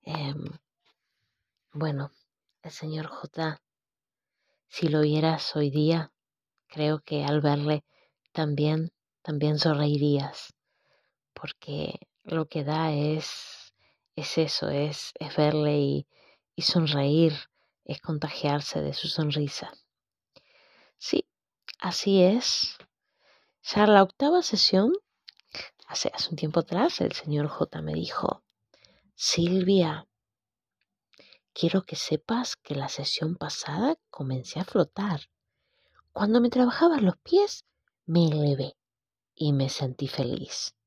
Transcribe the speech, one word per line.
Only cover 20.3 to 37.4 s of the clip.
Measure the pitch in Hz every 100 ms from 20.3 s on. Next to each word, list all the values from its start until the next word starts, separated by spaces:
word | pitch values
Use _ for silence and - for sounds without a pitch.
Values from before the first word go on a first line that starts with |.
| _ _ _ _ _ _ _
Sí, | - - - _ _ _ - -
así | 185 - 202 196
es. | 180 220 - - - - - _ _ _ _ _ _ _
Ya | - - 208
la | 208
octava | 190 _ 285 359
sesión, | 339 208 - 185 214 381 _ _ - _ _ - - _ -
hace, | - -
hace | - -
un | 160
tiempo | 160 160
atrás, | 165 180 294 -
el | -
señor | - - 147 147
J | - 156 165
me | 156
dijo, | 156 - - - - _ _ _ _ _ _ _ _
"Silvia, | - - 170 185 180 196 165 156 - _ _ _ _ _ _ _ _ _ _ _ - - _
quiero | - 170 190
que | - 151
sepas | - 156 - 226 247 -
que | - 143
la | 139
sesión | - 143 - 160 175
pasada | 147 - - 151 240 330 _
comencé | - 135 131 123 -
a | 185
flotar. | 214 165 - 202 156 - _ _ _ _ _ _ _ _
Cuando | - 208 226
me | 240
trabajabas | 254 254 - 339 311
los | 202 -
pies, | - 359